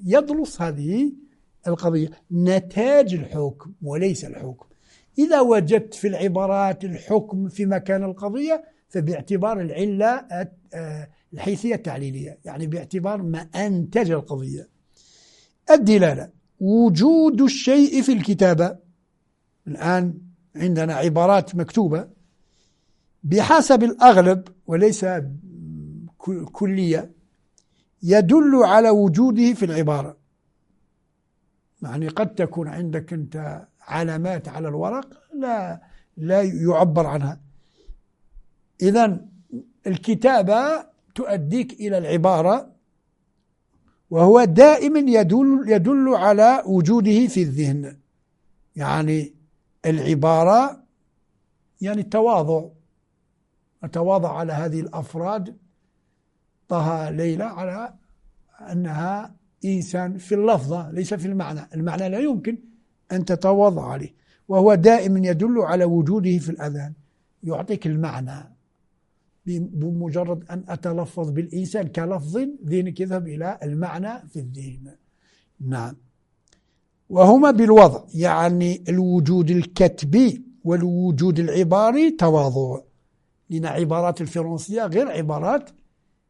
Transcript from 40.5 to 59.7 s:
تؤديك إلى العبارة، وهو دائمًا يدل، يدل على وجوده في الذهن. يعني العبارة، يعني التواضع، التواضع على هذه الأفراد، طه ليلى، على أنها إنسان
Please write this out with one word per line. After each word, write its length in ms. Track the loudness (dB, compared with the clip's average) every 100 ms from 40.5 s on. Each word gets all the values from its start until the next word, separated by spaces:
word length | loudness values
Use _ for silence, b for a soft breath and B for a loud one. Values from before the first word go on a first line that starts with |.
| 0 0 -4 -8 _ _ -10
تؤديك 580 | -6 -6 -4 -4 -6
إلى 240 | -8 -6 -4
العبارة، 720 | -2 0 2 2 2 0 -4 _ _ _ _ _ _ _ _ _ _ _ _ _ -4
وهو 340 | 4 6 8
دائمًا 560 | 8 8 8 8 2 0
يدل، 640 | 2 4 4 2 2 2 2
يدل 400 | 2 2 2 2 2
على 480 | 4 6 6 4 2
وجوده 640 | 0 2 2 4 4 2
في 140 | 0
الذهن. 560 | -2 -2 -2 -2 -6 -14 _ _ _ _ _ _ _ -8
يعني 600 | -4 -2 -2 -2 -6 _ _ _ _ _ -4
العبارة، 1000 | -2 -2 0 2 4 4 4 2 -4 _ _ _ _ _ _ _ _ _ -10
يعني 200 | -6 -6
التواضع، 680 | -4 0 2 2 0 -2 -6 _ _ _ _ _ _ _ _ _ _ _
التواضع 540 | -10 -4 0 0 -2 -6
على 160 | -6
هذه 260 | -6 -6 -6
الأفراد، 800 | -8 -10 -12 -8 -6 -6 -8 -16 _ _ _ _ _ _ _ _ _ _ -8
طه 420 | -4 -4 -4 -6
ليلى، 340 | -4 -4 -4
على 500 | -8 -10 -10 -10 -14 -18 _ _ _ _ _ _ -10
أنها 640 | -6 -6 -6 -6 -8 -10 -20 _ _
إنسان 520 | -6